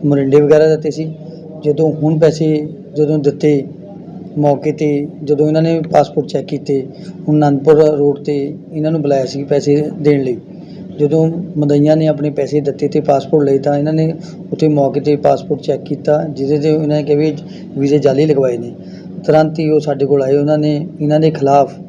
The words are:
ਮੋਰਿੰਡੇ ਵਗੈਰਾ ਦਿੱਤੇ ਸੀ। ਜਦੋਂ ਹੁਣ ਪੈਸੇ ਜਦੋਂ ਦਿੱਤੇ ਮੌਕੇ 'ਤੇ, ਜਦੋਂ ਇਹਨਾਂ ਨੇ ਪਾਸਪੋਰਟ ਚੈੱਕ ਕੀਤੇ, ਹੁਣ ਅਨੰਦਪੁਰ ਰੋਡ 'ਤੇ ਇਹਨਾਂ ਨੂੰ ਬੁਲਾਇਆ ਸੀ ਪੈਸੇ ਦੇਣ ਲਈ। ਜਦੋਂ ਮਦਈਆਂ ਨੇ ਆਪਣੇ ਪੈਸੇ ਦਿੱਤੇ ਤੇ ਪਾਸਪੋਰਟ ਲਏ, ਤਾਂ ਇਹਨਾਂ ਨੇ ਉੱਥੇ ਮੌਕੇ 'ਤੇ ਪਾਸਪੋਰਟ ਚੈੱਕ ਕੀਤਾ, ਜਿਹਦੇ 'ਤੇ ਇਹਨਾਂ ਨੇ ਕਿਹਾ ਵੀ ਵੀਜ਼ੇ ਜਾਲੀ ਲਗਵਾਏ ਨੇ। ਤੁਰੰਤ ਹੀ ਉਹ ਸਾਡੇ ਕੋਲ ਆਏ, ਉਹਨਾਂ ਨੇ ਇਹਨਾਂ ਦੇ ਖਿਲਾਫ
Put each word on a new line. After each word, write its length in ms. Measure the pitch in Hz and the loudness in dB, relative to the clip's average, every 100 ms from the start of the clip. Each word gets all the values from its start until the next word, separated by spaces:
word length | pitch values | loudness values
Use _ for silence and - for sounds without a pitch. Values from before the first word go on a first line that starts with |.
ਮੋਰਿੰਡੇ 360 | 147 143 135 143 | 2 0 4 4
ਵਗੈਰਾ 260 | 147 151 156 | 6 6 4
ਦਿੱਤੇ 240 | 156 156 | 2 -2
ਸੀ। 240 | 147 160 - - - - - | -6 -8 -10 -16 -16 -16 -6
ਜਦੋਂ 280 | 151 147 160 | -2 0 0
ਹੁਣ 260 | 156 151 160 | 0 0 2
ਪੈਸੇ 500 | 160 - 156 151 151 - - 147 | 2 2 0 -2 -4 -12 -12 -2
ਜਦੋਂ 220 | 147 156 | 0 2
ਦਿੱਤੇ 460 | 143 - 147 143 127 - - - - - - - | 0 0 2 0 -2 -14 -18 -18 -18 -16 -10 -2
ਮੌਕੇ 340 | 147 139 156 | 0 0 -2
'ਤੇ, 360 | 147 151 143 147 - | -2 -2 -2 -4 -10
ਜਦੋਂ 240 | 147 147 151 | -4 0 2
ਇਹਨਾਂ 140 | 156 | 2
ਨੇ 180 | 160 165 160 | 0 0 0
ਪਾਸਪੋਰਟ 340 | 147 139 - 139 | 2 2 -2 -4
ਚੈੱਕ 200 | 139 - | -6 -6
ਕੀਤੇ, 400 | 143 - 139 127 - - - - | -8 -2 -4 -4 -12 -16 -10 0
ਹੁਣ 80 | 151 | 2
ਅਨੰਦਪੁਰ 380 | 147 139 139 | 4 2 4
ਰੋਡ 440 | 151 156 151 143 139 | 6 6 4 2 0
'ਤੇ 360 | - 143 139 151 - | -4 -4 -4 -8 -10
ਇਹਨਾਂ 180 | 160 156 | -4 -2
ਨੂੰ 120 | 165 | 0
ਬੁਲਾਇਆ 240 | 143 135 127 | 0 0 -2
ਸੀ 180 | 139 | -6
ਪੈਸੇ 460 | 139 143 147 143 151 - | 0 0 2 0 0 0
ਦੇਣ 220 | 147 143 | 2 2
ਲਈ। 140 | 131 117 - - - - - - | 0 -4 -8 -18 -16 -16 -16 -2
ਜਦੋਂ 320 | 147 160 160 170 175 151 | 2 2 2 0 -6 -2
ਮਦਈਆਂ 380 | 147 143 147 156 | 2 4 4 4
ਨੇ 100 | 156 | 2
ਆਪਣੇ 240 | 143 147 | 0 -2
ਪੈਸੇ 300 | 143 139 147 | -2 -2 0
ਦਿੱਤੇ 280 | 143 - 143 | -2 -2 -2
ਤੇ 120 | 156 | -2
ਪਾਸਪੋਰਟ 440 | 147 139 139 156 | 2 0 2 0
ਲਏ, 140 | 139 135 | 2 2
ਤਾਂ 200 | 143 143 | 0 0
ਇਹਨਾਂ 140 | 147 | 0
ਨੇ 220 | 156 160 160 - - - | 0 -2 -4 -12 -16 -12
ਉੱਥੇ 160 | - 156 | 0 2
ਮੌਕੇ 320 | 147 139 143 | 2 2 0
'ਤੇ 160 | 139 143 | 0 2
ਪਾਸਪੋਰਟ 440 | 147 135 - 143 | 2 2 -2 -6
ਚੈੱਕ 220 | - 135 | -2 -6
ਕੀਤਾ, 420 | - 143 - 151 | -4 -6 0 0
ਜਿਹਦੇ 340 | 156 131 135 147 | 0 -4 -2 0
'ਤੇ 120 | 151 | 2
ਇਹਨਾਂ 260 | 151 147 151 | 0 0 -2
ਨੇ 60 | |
ਕਿਹਾ 160 | 147 147 | 0 0
ਵੀ 180 | 156 147 - - - 139 | 0 -2 -12 -16 -12 -4
ਵੀਜ਼ੇ 200 | 139 147 | 2 4
ਜਾਲੀ 280 | 135 131 156 | 4 2 2
ਲਗਵਾਏ 320 | 135 131 120 | 2 0 -2
ਨੇ। 140 | 120 - - - - - - | -8 -14 -16 -16 -16 -10 2
ਤੁਰੰਤ 320 | 156 160 160 | 4 4 0
ਹੀ 100 | 156 | 0
ਉਹ 120 | 151 | 0
ਸਾਡੇ 260 | 147 143 139 | 0 -2 0
ਕੋਲ 160 | 143 | 0
ਆਏ, 140 | 131 143 | 2 2
ਉਹਨਾਂ 220 | 143 151 | 2 2
ਨੇ 280 | 151 147 170 - | 0 -2 -6 -4
ਇਹਨਾਂ 200 | 147 151 | 0 2
ਦੇ 100 | 156 | 2
ਖਿਲਾਫ 420 | 151 139 143 131 - | 2 4 4 4 -4